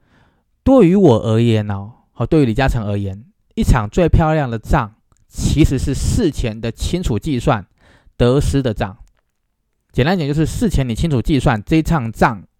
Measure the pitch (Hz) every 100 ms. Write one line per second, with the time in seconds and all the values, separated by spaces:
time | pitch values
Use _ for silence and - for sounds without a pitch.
0 | _ _ _ _ _ _ - 262 175 190
1 | 180 110 113 110 117 110 104 98 101 -
2 | _ - 117 160 135 107 135 120 104 101
3 | 98 98 135 _ _ - 220 139 104 -
4 | 160 - 160 156 135 113 - 160 107 -
5 | _ _ _ - - - - 127 - 131
6 | - - 160 - 120 110 113 - - 180
7 | 185 107 156 131 151 117 95 _ _ _
8 | _ - 120 131 131 139 131 104 107 -
9 | - _ _ _ _ _ _ _ _ -
10 | 127 190 143 147 156 - 233 - 131 110
11 | 165 135 - 147 147 110 - 160 151 165
12 | 113 113 170 107 -